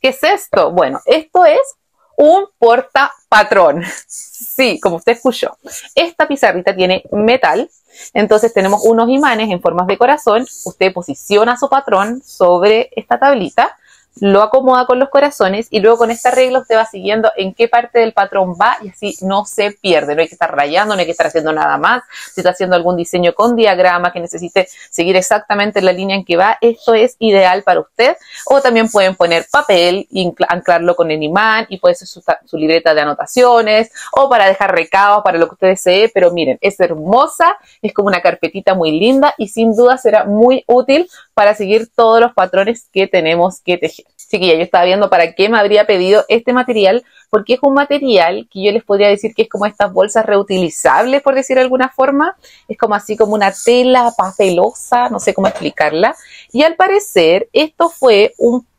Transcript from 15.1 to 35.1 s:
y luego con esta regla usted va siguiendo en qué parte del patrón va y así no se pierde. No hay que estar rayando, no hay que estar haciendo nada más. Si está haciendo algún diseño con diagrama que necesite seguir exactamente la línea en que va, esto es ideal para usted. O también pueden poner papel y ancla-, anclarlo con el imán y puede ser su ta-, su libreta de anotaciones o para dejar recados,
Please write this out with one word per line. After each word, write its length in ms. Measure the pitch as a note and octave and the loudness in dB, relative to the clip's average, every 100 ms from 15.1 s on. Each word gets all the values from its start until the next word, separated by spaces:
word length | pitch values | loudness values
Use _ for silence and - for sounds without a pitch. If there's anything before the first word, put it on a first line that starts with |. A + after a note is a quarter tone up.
| C#4 C#4+ - F#3+ G3 A3+ | 0 0 0 -2 -2 -4
y 80 | A3 | 0
luego 180 | G3+ A3+ | 2 2
con 140 | A3+ | 0
esta 180 | A3+ B3 | -2 -2
regla 300 | B3 B3+ B3+ | 0 0 -2
usted 180 | B3 A3 | -2 -2
va 80 | A3 | -2
siguiendo 460 | G3+ F#3+ G#3+ A3 G#3+ | -6 -4 -2 -2 -2
en 200 | F#3+ - | -8 -2
qué 120 | A#3 | 0
parte 300 | A#3+ A#3+ A#3+ | 0 0 -2
del 160 | A3+ | -2
patrón 400 | A3 G3 G3 F#3 | -2 -2 -2 -4
va 240 | E3+ G#3+ - | -2 -2 -2
y 60 | G#3 | -8
así 280 | - G#3 E3+ | -12 -12 -8
no 220 | F#3+ G3 | -4 -4
se 280 | G#3 - G#3 | -6 -4 -6
pierde. 420 | G3+ G3 E3 C#3+ | -4 0 0 0
No 80 | D3 | -4
hay 60 | D#3+ | -4
que 80 | - | -4
estar 200 | - C#3+ | -6 -2
rayando, 380 | C#3+ E3 G#3+ | -2 0 -2
no 60 | G3+ | -2
hay 60 | E3 | -4
que 80 | |
estar 120 | E3+ D#3 | -2 -2
haciendo 260 | D#3+ D#3 | -2 -2
nada 280 | D#3 D3+ D3 | -2 -2 0
más. 240 | E3 A#3+ - - - | 0 -2 -6 -20 -14
Si 100 | - | -4
está 100 | F#3 | -2
haciendo 240 | F3+ F#3 F3+ | -2 -2 0
algún 200 | E3+ F3+ | 0 -4
diseño 380 | E3+ F#3 F3 | -4 -2 -2
con 220 | - A3+ A#3 | 0 0 2
diagrama 580 | A3 F#3 F3+ F3 F3 | 0 2 2 0 -2
que 60 | F3 | -6
necesite 480 | E3+ E3 E3+ - F#3 - - | -12 -12 -6 -4 -4 -8 -18
seguir 240 | - E3+ F#3+ | -4 0 0
exactamente 680 | - G#3+ - G3+ G#3 G#3 | 0 -2 -2 -4 -2 0
la 100 | F#3 | 0
línea 240 | F#3 G3 G3 | -2 -4 -6
en 100 | F#3 | -2
que 120 | E3+ | 0
va, 220 | G3 A3+ | 0 2
esto 320 | A#3 A#3 - | -2 -2 0
es 220 | A3+ B3 - | 2 2 0
ideal 460 | A3 G3 F#3 F#3+ | 0 4 4 2
para 160 | G3+ E3+ | 0 -2
usted. 360 | D#3 - A#3+ E4+ _ - - | -2 -2 0 0 _ -18 0
O 160 | C#4 | 2
también 260 | C#4 A#3 A3+ | 2 0 0
pueden 280 | G#3+ F#3+ F#3+ | 0 0 0
poner 320 | E3+ E3 - | 0 0 -2
papel 560 | C#4+ D4 F#3 F3 F#3 - | -4 2 2 2 -2 -6
y 160 | F#3+ F3+ | -6 -6
ancla-, 200 | E3+ F3+ | -4 -4
anclarlo 480 | F3 F3+ E3+ E3+ F3 | -4 0 0 0 0
con 140 | E3 | 0
el 140 | D#3 | -2
imán 420 | D3+ F3+ A3 A3 A3+ | -4 -2 0 -2 -4
y 100 | F#3+ | -2
puede 160 | F3+ F3 | -2 -2
ser 120 | F#3 | -8
su 140 | - | -14
ta-, 180 | - D#3+ _ | -6 -6 _
su 100 | D#3+ | -6
libreta 380 | D#3 E3 E3 | -2 0 0
de 80 | D#3 | 0
anotaciones 880 | D3 D3 - - B3 A#3 A3 G#3+ A3+ - - | -2 -6 -6 0 4 4 2 0 -2 -10 -6
o 180 | - C#4 | -2 2
para 160 | A#3+ G3 | 4 2
dejar 300 | F#3+ G3 F3 | 2 0 -2
recados, 480 | D#3+ F#3+ G3+ | -2 0 2